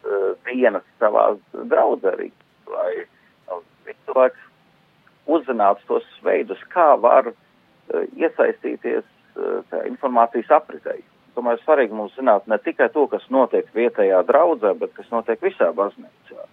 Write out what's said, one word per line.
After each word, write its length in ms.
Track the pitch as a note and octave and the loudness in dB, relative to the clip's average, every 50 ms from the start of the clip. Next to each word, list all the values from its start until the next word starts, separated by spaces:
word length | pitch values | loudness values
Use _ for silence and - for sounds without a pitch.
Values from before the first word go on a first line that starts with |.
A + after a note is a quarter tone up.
| - | -6
eh, 260 | G#2 G2+ G2 G2 F#2+ F#2 _ _ | -4 -4 -2 -2 -4 -4 _ _
dienas 380 | B2+ B2 B2+ B2 A2+ G2+ F#2 _ _ _ | -8 -2 0 0 0 0 -2 _ _ _
savā 320 | _ A#2 G#2+ A2 A2 G#2+ G#2+ G#2 G2+ _ _ - | _ 0 2 4 4 2 2 0 -4 _ _ -14
draudzē 600 | - - - D#3 - A#2 - A#2+ - - F#2+ - | -12 -4 0 2 2 2 2 0 0 -2 -4 -2
arī, 180 | - F2+ F2 _ _ _ _ _ _ _ | -2 -8 -12 _ _ _ _ _ _ _
lai, 260 | - F#2+ F2+ F2+ F2+ F2+ F2+ F2 _ _ _ _ _ _ _ _ | -12 -8 -6 -4 -4 -6 -8 -10 _ _ _ _ _ _ _ _
nu, 140 | - F#2 F2 - _ _ _ _ | -14 -14 -14 -14 _ _ _ _
visi 160 | - - _ _ | -20 -20 _ _
cilvēki 400 | - C3+ C3 C3 B2+ - - - - _ _ _ _ _ _ _ _ _ _ _ _ _ _ _ | -2 2 2 2 2 2 -4 -20 -20 _ _ _ _ _ _ _ _ _ _ _ _ _ _ _
uzzinātu 560 | - D#3+ E3 C3 C3 B2 A2+ G#2 G2 G2+ - _ | -2 -2 0 0 -2 -2 2 2 2 2 0 _
tos 200 | - B2 A#2+ - - - - - | -4 -4 -4 -4 -6 -20 -6 -2
veidus, 360 | F#3 F#3+ D#3 C3+ G2+ F#2+ - - _ | 0 0 0 -2 -4 -8 -12 -12 _
kā 240 | - F3+ E3+ D3+ C3 | 0 2 4 4 4
var, 320 | - G#2+ B2 C3+ C3 A#2+ A#2 A2+ _ _ _ _ _ _ _ _ _ _ - | 4 4 4 4 4 4 2 -10 _ _ _ _ _ _ _ _ _ _ -6
eh, 180 | - - - - - | -6 -4 -4 -6 -4
iesaistīties, 880 | - E3 D#3+ - - B2+ - - _ - - A#2+ - - A#2 A#2 A2+ A2 | -4 -4 -2 0 0 0 0 0 _ -8 -8 -8 -6 -6 -6 -6 -6 -6
eh, 580 | _ _ _ _ _ _ - F2+ F2+ F#2 F#2+ - _ | _ _ _ _ _ _ -8 -6 -6 -6 -6 -8 _
tā 140 | - - - | -8 -8 -8
informācijas 640 | - B3 - - C3 B2 A#2 A#2 A#2 - A#2+ A2 - | -8 -8 -6 -6 0 2 2 2 2 0 -6 0 2
apritei. 540 | D3+ - - - E2+ D#2 _ - - - - _ _ _ _ _ _ | 2 2 2 -4 -18 -12 _ -10 -10 -10 -12 _ _ _ _ _ _
Domāju, 220 | B2 A#2+ A#2+ A#2 A#2 | -6 -2 -2 -4 -2
svarīgi 320 | _ - D#3 C#3 B2 G2+ G#2+ | _ 2 2 2 2 0 -2
mums 220 | A2 G#2 F#2+ _ | -8 -10 -10 _
zināt 320 | C3 C3 B2+ G#2+ G2 - | -2 2 2 2 2 2
ne 100 | - A2 | -2 -4
tikai 320 | G2+ _ E3+ - - C3 A2+ | -2 _ -6 -2 0 -2 0
to, 180 | - D#3 C#3 | 2 0 0
kas 140 | - - F#2+ - _ | 0 -2 -8 -6 _
notiek 380 | B2+ C3+ B2+ - - F#2+ - _ | 2 2 2 2 0 -2 -4 _
vietējā 520 | - G#2+ A#2+ A#2+ - - G2+ F#2+ F#2+ F#2 F2+ | -2 -2 -2 0 0 0 2 4 4 2 2
draudzē, 460 | - C3 C#3+ E3+ F3 D#3 A#2+ G#2+ G2+ F2+ E2 | 4 4 4 4 2 0 0 0 -2 0 -2
bet 160 | - F#2 _ | -6 -10 _
kas 100 | - G2 _ | -18 -12 _
notiek 280 | A#2 A#2 A2 - A2+ - | -6 -6 -4 -4 -6 -2
visā 300 | F3 F#3+ F#3 - - E2+ | -4 -6 -2 0 -2 -2
baznīcā. 760 | D#2 F2 G2+ G2+ - - - - _ _ _ - - - - _ | 0 -2 -4 -4 -4 -12 -20 -20 _ _ _ -20 -20 -20 -20 _